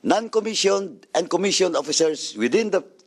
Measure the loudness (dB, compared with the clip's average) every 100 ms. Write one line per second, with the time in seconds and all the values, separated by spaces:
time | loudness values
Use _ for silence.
0 | 2 0 2 -2 -2 0 2 2 -2 -12
1 | -4 -4 0 0 0 2 0 0 -2 0
2 | 0 0 -8 -2 0 2 2 -2 -4 _